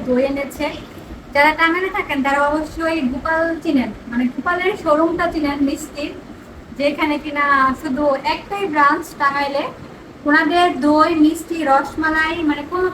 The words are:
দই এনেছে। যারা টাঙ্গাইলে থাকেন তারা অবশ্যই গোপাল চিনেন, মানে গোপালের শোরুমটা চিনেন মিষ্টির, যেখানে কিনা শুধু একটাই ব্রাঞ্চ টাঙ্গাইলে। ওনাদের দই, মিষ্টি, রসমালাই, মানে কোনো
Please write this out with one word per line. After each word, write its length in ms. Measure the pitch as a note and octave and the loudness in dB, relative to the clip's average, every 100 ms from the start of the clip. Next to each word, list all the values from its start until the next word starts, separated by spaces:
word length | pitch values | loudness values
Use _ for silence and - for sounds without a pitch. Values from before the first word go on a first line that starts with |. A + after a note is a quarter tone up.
| A#3 | 0
দই 160 | B3 | 2
এনেছে। 440 | C#4 C#4 C4+ - D4+ D#4 - - - - - | 2 -2 -6 -4 -6 -6 -14 -18 -16 -16 -4
যারা 180 | C#4+ D4 D#4 | 2 4 4
টাঙ্গাইলে 300 | E4 E4+ F#4 | 2 2 -2
থাকেন 280 | G4+ - C#4+ | -4 -4 -2
তারা 160 | C4+ C#4 C#4+ | 0 2 2
অবশ্যই 500 | D4+ D4+ - E4 E4 | 0 -4 -4 -2 0
গোপাল 400 | B3+ B3+ D#4+ D#4+ E4 E4 | -2 -2 -2 0 0 -2
চিনেন, 260 | E4+ C#4 A3 G#3 - | 0 0 0 -6 -6
মানে 160 | A#3 B3+ | -2 -2
গোপালের 480 | - B3+ F4 F#4 G#4 | -2 -2 0 0 0
শোরুমটা 420 | E4 D4+ E4 F4 E4+ | 2 4 4 2 -2
চিনেন 260 | E4 D4 C#4+ C#4 | 0 -2 0 0
মিষ্টির, 440 | D#4 - - D4 - - - - - - - | -2 -8 -10 -10 -10 -16 -18 -18 -20 -18 -2
যেখানে 380 | C#4+ D4 D#4 D4 | -2 0 -2 -2
কিনা 220 | D4+ C#4+ C#4+ C#4 C4 B3+ | -4 -2 2 4 2 0
শুধু 220 | D#4 B3+ D4 C#4 C#4+ | -4 0 2 2 0
একটাই 320 | D#4+ - G4+ G4 | -4 -6 -6 -2
ব্রাঞ্চ 320 | D4+ C#4 D#4+ E4 - | 4 4 4 -4 -2
টাঙ্গাইলে। 440 | C#4 C#4 C#4 C#4 - - - - - - D4 | -2 0 -2 -2 -4 -8 -18 -18 -20 -8 2
ওনাদের 420 | D4+ D#4 F4 F4 C4+ | 2 4 4 4 4
দই, 280 | C#4+ D4+ D#4 E4 | 2 4 4 6
মিষ্টি, 420 | D4+ E4 - E4 | 4 2 -6 -4
রসমালাই, 720 | D4 C4+ C#4 - D#4 D#4 D#4+ E4 | 2 2 2 -2 -2 0 0 0
মানে 180 | D#4 D4 D4 | 0 -2 -2
কোনো 160 | F4+ F#4 | -2 -2